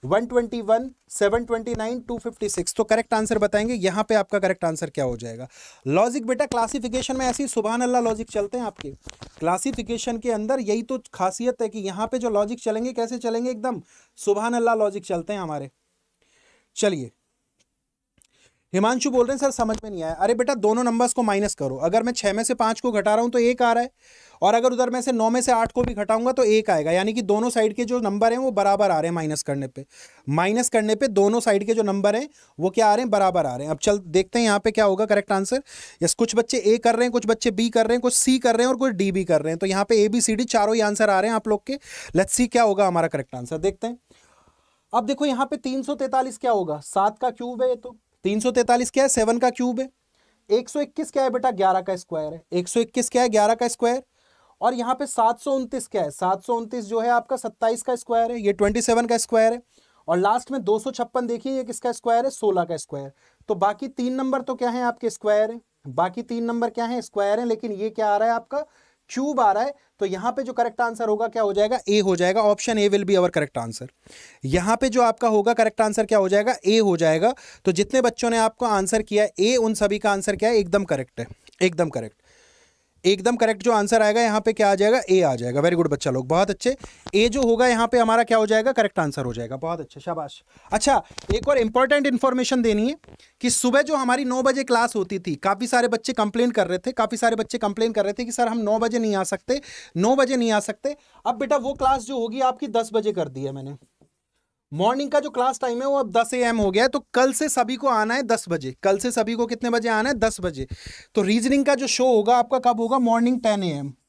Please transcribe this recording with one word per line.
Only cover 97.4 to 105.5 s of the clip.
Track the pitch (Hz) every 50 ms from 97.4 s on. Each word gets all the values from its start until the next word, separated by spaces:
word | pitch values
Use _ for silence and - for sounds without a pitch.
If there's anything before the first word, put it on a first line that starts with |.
| 226 - - 240
कंप्लेन | - 202 202 226 226 233 220
कर | 214 196
रहे | 196 202
थे | 202 247
कि | 233 233
सर | - 240 233
हम | 220 233
नौ | 220 202 214 220
बजे | 226 233 214 240
नहीं | 226 220 208
आ | 196 185
सकते, | - - 190 _ - 247 285 285 - - - - - _
नौ | 165 180 226 262
बजे | 269 269 254 269
नहीं | 254 233 226 220
आ | 208 208
सकते। | - 214 _ _ 277 294 - _ _ _ - _
अब | - 247 214
बेटा | 277 240 294 285
वो | 233 262 277
क्लास | 277 277 262 269 262 220
जो | 226 277 247
होगी | 226 233 214 269 262
आपकी | 254 254 254 - 262
दस | 208 233 226 226 214
बजे | 226 208 214 208
कर | - 160 143
दी | 131 135 135
है | 135 135
मैंने। | 139 131 135 143 131 _ _ _ _ _ _ _ _ _ _ _ _ _ _ _ _ _ _ 143
मॉर्निंग | 151 185 220 247 269 285 277
का | - 294
जो | 285 294
क्लास | 294 247 247 262